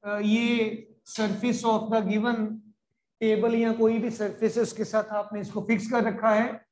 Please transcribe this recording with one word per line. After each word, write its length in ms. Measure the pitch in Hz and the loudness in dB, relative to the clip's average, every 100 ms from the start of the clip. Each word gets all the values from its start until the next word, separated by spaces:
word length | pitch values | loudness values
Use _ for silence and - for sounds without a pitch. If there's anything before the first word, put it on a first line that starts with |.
अ, 140 | 202 208 | -6 -2
ये 760 | 208 220 233 233 220 - - _ - | 2 2 2 0 0 -4 -14 _ -14
surface 560 | - 214 185 247 240 | -4 -2 0 -2 0
of 240 | 233 214 214 | 2 0 2
the 100 | 220 | 0
given 340 | 190 214 226 226 214 - - _ _ _ _ _ | 0 0 0 0 -2 -6 -14 _ _ _ _ _
table 320 | 220 214 233 | 2 2 2
या 180 | 226 233 | 2 2
कोई 260 | 226 226 226 | 4 2 2
भी 120 | 226 | -2
सरफेस 460 | 220 208 - 220 226 | -4 -6 0 0 2
है 60 | |
उसके 220 | 220 - | -2 -2
साथ 200 | 220 220 | -2 -2
आपने 360 | 214 208 202 214 | -2 -4 -4 -8
इसको 200 | 196 214 | -6 -8
fix 300 | 196 226 220 | 0 0 2
कर 140 | 240 | 0
रखा 260 | 226 - 220 | 0 0 2
है। 360 | 214 240 - _ | 2 2 -4 _